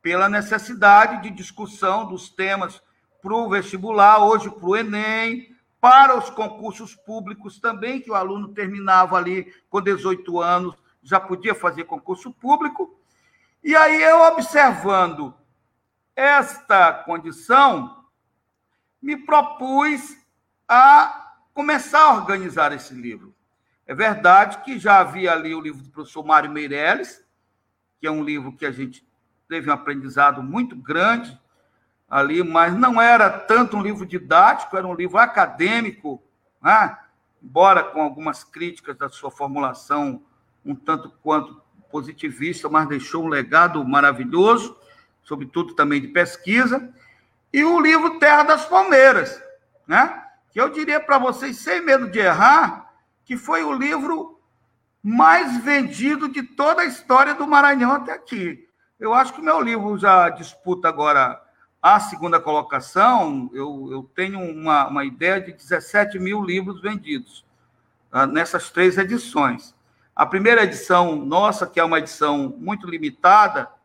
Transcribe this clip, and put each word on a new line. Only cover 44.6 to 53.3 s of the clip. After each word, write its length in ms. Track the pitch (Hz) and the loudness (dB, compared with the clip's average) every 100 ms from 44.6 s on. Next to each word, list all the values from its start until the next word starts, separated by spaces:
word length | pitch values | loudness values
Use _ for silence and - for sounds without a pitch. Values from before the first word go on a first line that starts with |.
| - - _ _ _ _ | -2 -18 _ _ _ _
sobretudo 520 | _ 147 139 170 170 | _ -14 -10 -8 -8
também 260 | - 147 143 | -4 -2 -2
de 80 | 131 | -4
pesquisa, 840 | 175 170 - 180 220 254 262 - _ _ _ _ _ _ | -2 -2 -6 -4 -2 0 -4 -8 _ _ _ _ _ _
e 120 | 277 | -2
o 160 | 311 339 | 2 2
livro 400 | 311 320 330 320 | 4 2 0 2
Terra 240 | 294 294 | 4 4
das 200 | 294 302 | 4 0
Palmeiras, 800 | - 359 381 277 269 214 147 - - - _ _ - | 2 0 4 6 8 6 -2 -10 -20 -20 _ _ -2
né? 400 | 196 311 - - _ _ | 0 0 -4 -20 _ _
Que 80 | 202 | -4
eu 80 | 277 | -4
diria 320 | 302 302 302 | -4 -4 -6
pra 180 | 302 277 | 0 0
vocês, 380 | 254 247 262 247 | 0 -6 -10 -12
sem 220 | - 349 | -6 -6
medo 280 | 339 269 233 | 0 0 0
de 100 | 196 | -2
errar, 720 | 190 160 226 302 240 - - _ _ _ | 0 4 6 6 2 -6 -20 _ _ _
que 120 | _ | _